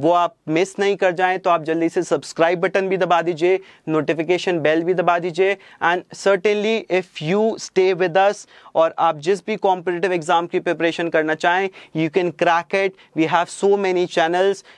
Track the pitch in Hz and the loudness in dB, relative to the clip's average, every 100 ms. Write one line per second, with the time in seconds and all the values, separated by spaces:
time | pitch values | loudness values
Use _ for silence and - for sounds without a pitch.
0 | 151 175 170 - - 160 190 - 202 202 | 0 2 0 -4 -4 -2 -2 -2 -2 0
1 | 190 170 185 185 185 170 147 165 165 185 | 0 0 0 0 0 0 0 -2 0 -2
2 | 170 156 - - 165 180 185 196 190 185 | -2 -2 -2 0 2 2 0 -2 -2 0
3 | 175 175 170 156 175 190 - - - 156 | 0 0 0 0 0 0 -4 -14 -4 -2
4 | 147 160 151 175 - 175 147 160 170 180 | 0 -2 0 -2 0 0 2 2 0 0
5 | 175 175 175 160 190 196 - - 165 180 | 0 0 -2 0 0 0 -8 -4 -2 -2
6 | - 170 202 196 208 208 208 226 - 185 | -4 -4 0 2 2 0 0 -2 -2 -2
7 | 180 - 151 202 220 - - 185 185 180 | -4 -6 -2 0 0 -2 -4 0 2 2
8 | 180 175 196 202 - - - - 160 - | 0 2 2 0 -8 -20 -4 0 0 2
9 | 165 156 156 196 - 214 202 180 170 175 | 0 0 -2 -2 -2 -2 0 0 -2 -2
10 | 185 180 156 170 170 180 175 156 165 160 | -2 -2 0 0 0 -2 -2 -2 -2 -2
11 | 170 160 156 156 175 180 196 - - 160 | -2 0 0 0 0 0 -2 -8 -10 -4
12 | 160 185 175 - 175 170 170 196 196 - | -2 0 -2 0 0 0 0 -2 -2 -6
13 | - 151 156 170 175 - 196 202 190 180 | -8 -2 0 0 -2 -2 0 2 0 0
14 | 180 - 165 175 196 190 - | 0 0 0 2 0 -2 -8